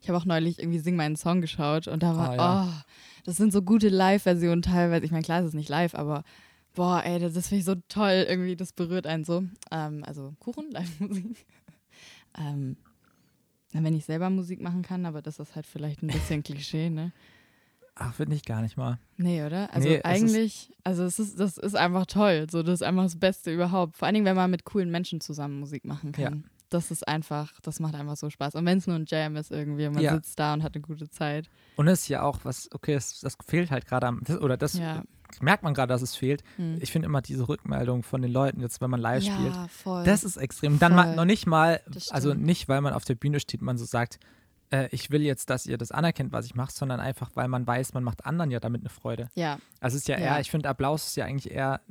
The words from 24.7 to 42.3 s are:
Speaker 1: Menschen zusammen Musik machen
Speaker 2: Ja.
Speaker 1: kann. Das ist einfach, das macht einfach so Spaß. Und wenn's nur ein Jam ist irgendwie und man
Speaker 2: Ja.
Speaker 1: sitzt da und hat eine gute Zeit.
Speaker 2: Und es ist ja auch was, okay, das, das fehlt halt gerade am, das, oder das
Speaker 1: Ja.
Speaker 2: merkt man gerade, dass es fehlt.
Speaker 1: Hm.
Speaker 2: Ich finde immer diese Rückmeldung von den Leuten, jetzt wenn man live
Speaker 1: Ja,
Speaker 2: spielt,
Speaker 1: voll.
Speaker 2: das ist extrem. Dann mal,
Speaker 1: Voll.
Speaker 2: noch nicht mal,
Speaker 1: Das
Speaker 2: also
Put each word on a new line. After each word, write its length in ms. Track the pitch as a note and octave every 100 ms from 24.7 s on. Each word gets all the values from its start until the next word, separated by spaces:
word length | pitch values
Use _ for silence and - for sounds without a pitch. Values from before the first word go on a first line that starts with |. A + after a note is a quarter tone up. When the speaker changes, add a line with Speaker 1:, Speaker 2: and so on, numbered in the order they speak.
| G#3 F3
Speaker 1:
Menschen 320 | E3+ F3 E3
zusammen 380 | - D3+ C#3+ C#3
Musik 260 | C#3+ D3 -
machen 260 | D3 D3+ D3
Speaker 2:
Ja. 120 | C3
Speaker 1:
kann. 160 | D3 - _ _
Das 180 | F3 E3+
ist 180 | E3 -
einfach, 440 | D#3 D#3 D3 D3+ -
das 180 | - D#3
macht 140 | D#3
einfach 220 | D3+ D3 D3
so 140 | D3
Spaß. 240 | - C#3+ D#3
Und 100 | F3
wenn's 220 | F#3 F3+
nur 80 | E3
ein 100 | D#3+
Jam 280 | D#3 D#3 D3+
ist 160 | D3+
irgendwie 340 | D3+ D3 D3 D3+
und 80 |
man 80 | D3
Speaker 2:
Ja. 140 | D3+ D#3+
Speaker 1:
sitzt 240 | - -
da 160 | D3+ D3+
und 80 |
hat 100 | D#3
eine 80 | D#3
gute 260 | D3 D#3 D3+
Zeit. 400 | - D3+ D3 D#3+ _ _ -
Speaker 2:
Und 120 | D3+
es 140 | F3+
ist 60 | -
ja 160 | C3+
auch 160 | C#3+ C3+
was, 260 | C3 B2+ -
okay, 220 | - - C#3+
das, 240 | - -
das 180 | C3+ - -
fehlt 220 | D#3+ F3
halt 160 | C3+ -
gerade 220 | B2+ B2
am, 140 | A#2+
das, 160 | B2 E3
oder 160 | C#3+ B2+
das 160 | C#3+
Speaker 1:
Ja. 300 | F3+ E3 D#3+ - _ - -
Speaker 2:
merkt 220 | C3 G3+
man 140 | E3+ C#3
gerade, 140 | B2+
dass 80 | B2+
es 140 | B2 -
fehlt. 260 | C3 C#3+ - -
Speaker 1:
Hm. 240 | E3+ E3
Speaker 2:
Ich 100 | C#3+
finde 140 | E3 E3
immer 160 | C#3+
diese 260 | - C3+ B2
Rückmeldung 540 | D3 - C3+ B2 B2
von 220 | A#2 C3
den 80 | B2
Leuten, 280 | B2 C#3 C3
jetzt 200 | B2 -
wenn 80 | B2+
man 120 | B2
live 220 | A2+ B2+
Speaker 1:
Ja, 120 | G3 F#3+
Speaker 2:
spielt, 200 | B2+ F3+ F3
Speaker 1:
voll. 340 | - - F3+
Speaker 2:
das 200 | F3 G3+
ist 140 | G3+ -
extrem. 420 | C3 - D3 D3
Dann 160 | E3+ F3+
mal, 80 | E3+
Speaker 1:
Voll. 60 | E3
Speaker 2:
noch 80 | E3+
nicht 200 | G#3+ -
mal, 340 | D#3+ D#3+ E3 -
Speaker 1:
Das 220 | C3+ -
Speaker 2:
also 220 | C#3+ C#3